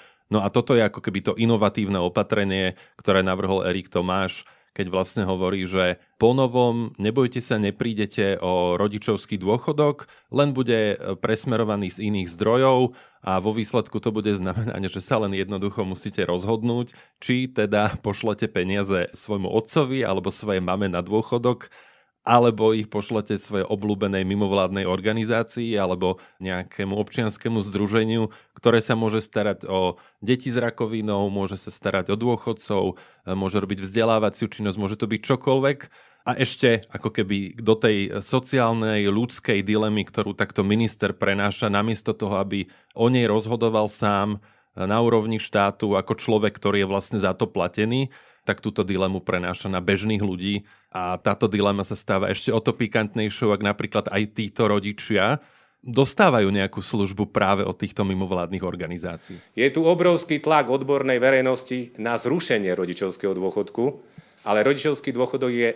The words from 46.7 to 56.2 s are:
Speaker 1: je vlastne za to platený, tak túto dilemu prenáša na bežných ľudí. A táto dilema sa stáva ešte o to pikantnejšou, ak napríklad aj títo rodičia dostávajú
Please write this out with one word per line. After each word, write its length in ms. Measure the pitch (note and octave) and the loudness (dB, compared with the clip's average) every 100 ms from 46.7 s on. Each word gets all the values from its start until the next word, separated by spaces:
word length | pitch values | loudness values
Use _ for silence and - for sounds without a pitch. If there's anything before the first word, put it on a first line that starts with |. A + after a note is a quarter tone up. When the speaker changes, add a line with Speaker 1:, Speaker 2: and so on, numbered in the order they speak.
| G2+ F#2+ | 0 0
Speaker 1:
je 40 | |
vlastne 280 | G2 - G#2+ | -2 -2 -2
za 160 | F#2+ F#2 | -2 0
to 160 | G2+ | -2
platený, 640 | G2 F2 - G#2+ B2+ C3+ - - _ | -2 -2 0 0 0 -2 -6 -20 _
tak 160 | - G2 | -4 -4
túto 240 | A2 - | -4 -2
dilemu 400 | F#2+ F#2 F#2+ F#2+ | -2 0 -2 -2
prenáša 480 | - F#2 F2+ F2+ G2 | -2 -4 -4 -6 -4
na 80 | F#2 | -2
bežných 400 | F2+ G2 G#2+ G#2+ | 0 0 0 -2
ľudí. 480 | G2+ F#2 F#2+ G2+ G#2 - _ | -2 -2 -2 -4 -6 -18 _
A 240 | F#2 F2+ F2+ | -8 -4 -2
táto 320 | G#2+ G2+ A2 | 0 0 0
dilema 320 | G2+ G2+ G2+ | 2 2 2
sa 160 | F#2+ G#2 | -2 -6
stáva 320 | - F#2+ F#2+ | -2 -2 0
ešte 240 | G2 - | -2 0
o 60 | A2+ | 0
to 160 | B2 - | 0 0
pikantnejšou, 800 | A2+ A2+ G#2+ A#2 G#2+ - A2 G2+ | 0 0 0 -2 -4 0 0 2
ak 60 | |
napríklad 420 | G2+ G#2 - G#2+ - | 0 0 -2 -2 0
aj 240 | G2 G#2+ - | -2 -2 -4
títo 340 | G#2 - A2 | -6 0 2
rodičia 720 | G#2 G2 G#2 - G2+ G#2 D3 - _ _ _ | 2 -2 -6 -2 2 2 0 -4 _ _ _
dostávajú 640 | B2+ A#2+ C3+ - | -2 2 2 6